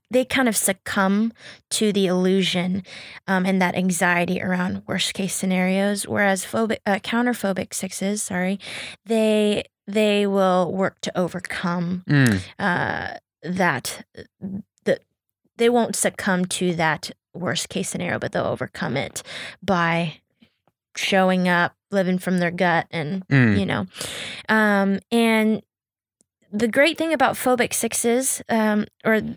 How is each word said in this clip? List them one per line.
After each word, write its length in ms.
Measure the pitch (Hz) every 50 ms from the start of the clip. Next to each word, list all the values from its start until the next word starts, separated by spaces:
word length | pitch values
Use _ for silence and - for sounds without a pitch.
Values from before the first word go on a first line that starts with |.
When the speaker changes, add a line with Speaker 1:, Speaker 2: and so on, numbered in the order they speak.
| _ -
Speaker 1:
they 140 | 214 254 254
kind 240 | - - 269 262 233
of 60 | 208
succumb 720 | - - - 190 - - - - 208 190 190 196 208 226 226 - - - - - - _ -
to 220 | - - 220 214 185
the 140 | 202 190
illusion, 760 | 175 180 180 185 185 190 196 185 175 - 180 170 180 185 196 185 - - - - - - - _
um, 200 | - 190 185 185
and 160 | 196 190 185
that 140 | 185 175 -
anxiety 640 | - 185 190 175 - 190 180 175 175 175 170 180 -
around 420 | - 185 185 180 180 185 190 196 -
worst 280 | - 190 190 - - -
case 200 | - 190 185 -
scenarios. 720 | - - 190 185 185 185 185 190 196 196 202 208 202 -
Whereas 400 | - - 208 202 196 190 185 -
phobic, 340 | - - 220 226 214 220 - -
uh, 140 | 214 196 196
counterphobic 760 | - - - 233 240 247 240 - - 196 190 185 - - -
sixes, 480 | - - 190 - - 202 196 208 208
sorry, 380 | - - 190 180 185 185 202 196 - - - - - - - - _
they, 580 | - 226 220 220 220 214 214 208 208 208 196 - - _ _ _
they 400 | - 196 214 214 208 208 202 202
will 460 | 202 196 196 190 185 180 185 180 160 190
work 260 | 190 190 160 - _
to 160 | - - -
overcome, 840 | - 180 165 - 175 - - - - - 175 175 180 170 175 180 180 180
Speaker 2:
Mm. 340 | - 147 143 135 120 101 95 95 - - -
Speaker 1:
uh, 580 | 196 196 175 - - - - 78 90 - - - _ _ _ _ -
that, 640 | 156 180 185 185 175 143 120 - - - - - _ - - - _ _ - - 190 190 196 - _ _ _ -
the, 140 | 208 170 - _ _ _ _ _ _ _ _ _ _ _
they 120 | - 233 233
won't 260 | 240 240 226 - 202
succumb 500 | - - 190 - - - 208 185 180 185
to 280 | 180 - - 185 180 170
that 360 | 165 165 160 151 - - - - _ _ _ -
worst 360 | - 175 - 127 165 - -
case 200 | - 190 190 -
scenario, 300 | - 170 175 175 - -
but 120 | - -
they'll 120 | - 175 -
overcome 500 | - - - - - - - 175 165 147
it 260 | 139 104 - - - - - - - - - - - -
by 580 | 185 190 175 170 165 165 170 170 160 - - _ _ _ _ _ _ _ _ _ _ _ _ _ _ -
showing 520 | - - - 202 190 190 185 185 185 180 180
up, 240 | 180 175 175 - - _ _ -
living 260 | 202 196 185 180 185
from 200 | 185 - 180 185 180
their 120 | 175 170
gut, 360 | 170 175 190 175 165 165 - -
and, 360 | - 170 151 147 190 190 -
Speaker 2:
Mm. 320 | - 139 135 123 113 101 101
Speaker 1:
you 60 | 101
know. 220 | - - - 190 185 - - - - - - - - - - -
Um, 520 | - 214 220 214 208 202 196 196 196 196 - - -
and 500 | 233 233 226 226 226 220 220 214 220 - - _ _ _ _ _ _ _ _ _ _ _ _ _ _ _ _ -
the 160 | 202 208 233 226
great 280 | 208 277 285 330 302
thing 140 | - 320 330
about 240 | 311 247 262 233 -
phobic 380 | - - 254 254 240 233 - -
sixes, 680 | - - 226 - - - 233 233 247 262 262 - - -
um, 380 | - 226 220 220 214 214 208 208 - _ _ -
or, 180 | 226 220 214 220 226 240